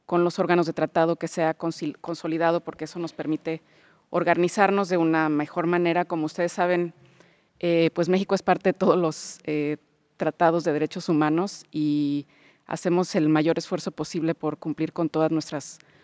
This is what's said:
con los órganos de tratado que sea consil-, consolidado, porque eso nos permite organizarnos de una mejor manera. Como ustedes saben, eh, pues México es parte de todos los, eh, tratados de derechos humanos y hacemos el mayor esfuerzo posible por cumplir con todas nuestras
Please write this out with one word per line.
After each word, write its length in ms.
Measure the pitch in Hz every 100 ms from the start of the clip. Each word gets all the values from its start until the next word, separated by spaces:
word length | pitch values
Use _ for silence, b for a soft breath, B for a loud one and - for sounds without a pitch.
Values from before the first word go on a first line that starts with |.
con 180 | - 175
los 160 | 175 185
órganos 280 | 175 175 165
de 60 |
tratado 420 | 156 160 170 165 165
que 120 | 165
sea 280 | - 160 156
consil-, 400 | 170 - 151 -
consolidado, 600 | - 165 165 160 165 170
porque 240 | 165 -
eso 140 | 156 175
nos 140 | 165
permite 500 | - 151 156 165 160 b b b b b
organizarnos 800 | 170 175 170 175 - 196 196 180
de 100 | 180
una 300 | 160 160 156
mejor 360 | 147 151 175 170
manera. 380 | 175 170 175
Como 220 | 175 170 156
ustedes 260 | - 175
saben, 400 | - 180 175 175 - b b b b b _
eh, 320 | 175 165 165
pues 140 | - 175
México 260 | 185 196
es 80 | 190
parte 260 | - 180 190
de 60 |
todos 240 | 185 185 175
los, 400 | 160 156 - -
eh, 340 | - 151 147 147 _ _ _ -
tratados 460 | 156 - 165 170
de 100 | 165
derechos 360 | 147 151 185 -
humanos 560 | 151 156 165 196 - -
y 540 | 147 151 147 143 143 139 b b b -
hacemos 480 | - 180 175 185
el 140 | 190 151
mayor 300 | 156 156 165
esfuerzo 320 | - 175 -
posible 440 | - 156 175 160
por 240 | 165 156 151
cumplir 340 | 160 147 156
con 160 | - 160
todas 220 | 160 160
nuestras 480 | 160 - 147 - - b b